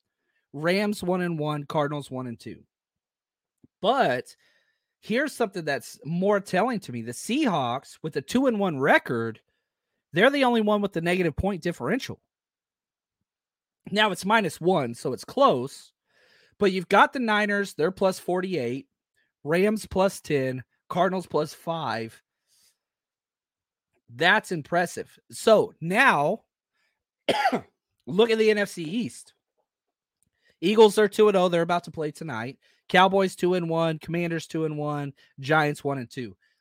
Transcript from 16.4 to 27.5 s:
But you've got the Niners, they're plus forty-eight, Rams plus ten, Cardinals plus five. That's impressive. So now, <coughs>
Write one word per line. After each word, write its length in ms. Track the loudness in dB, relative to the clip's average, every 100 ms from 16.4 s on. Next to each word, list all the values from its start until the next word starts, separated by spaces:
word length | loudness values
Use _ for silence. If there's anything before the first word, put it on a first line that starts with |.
| _ -2
But 140 | 0
you've 160 | 0 2
got 240 | 4 4
the 80 | 2
Niners, 540 | 0 0 0 -2 -4
they're 160 | -2 -2
plus 280 | 0 0 0
forty-eight, 720 | -4 -4 -2 -2 -4 -6 -10 _ _ _ _ _
Rams 420 | -2 2 2 0 -4
plus 340 | 0 0 -2
ten, 440 | -4 -2 -2 -6 -12 _ -6
Cardinals 380 | 0 0 0 -4
plus 280 | -4 -4
five. 680 | -8 -8 -6 -4 -4 -6 -14 _ _ _ _ _ _ _ _ _ _ _ _ _ _ _ _ _ _ _
That's 380 | 0 2 2 0
impressive. 640 | -8 -2 -2 -2 -4 -12 _ -20
So 440 | -2 4 6 4 -4
now, 640 | -4 2 4 4 2 -2 _ _ _ _ _ _ _ _ -4
<coughs> 800 | 0 0